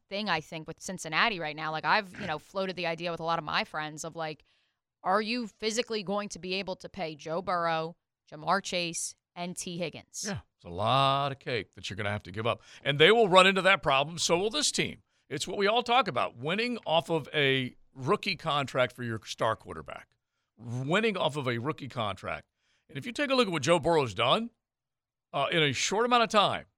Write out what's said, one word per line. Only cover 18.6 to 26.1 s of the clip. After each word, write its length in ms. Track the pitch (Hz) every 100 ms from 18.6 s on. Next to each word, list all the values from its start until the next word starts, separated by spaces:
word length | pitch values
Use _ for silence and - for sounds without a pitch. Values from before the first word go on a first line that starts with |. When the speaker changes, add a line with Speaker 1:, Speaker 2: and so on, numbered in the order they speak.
| 135 139 123 -
Speaker 2:
for 80 |
your 160 | 120 110 -
star 300 | - 123 110
quarterback, 520 | - 82 69 - - _ _ _ _ _
winning 600 | 117 120 135 185 220 185
off 180 | 156 143
of 120 | 135
a 100 | 117
rookie 300 | 120 156 135
contract. 580 | 127 107 95 101 78 - _ _ _ _
And 80 | 139
if 80 | 143
you 40 |
take 200 | 233 285
a 40 | 262
look 120 | 226
at 40 |
what 120 | 165
Joe 160 | 131 175
Burrow's 340 | 143 165 131
done, 380 | 95 120 175 233 - _ _ _ _ _ _ _
uh, 140 | - 139
in 120 | 170
a 100 | 151
short 320 | 127 - 196
amount 180 | 240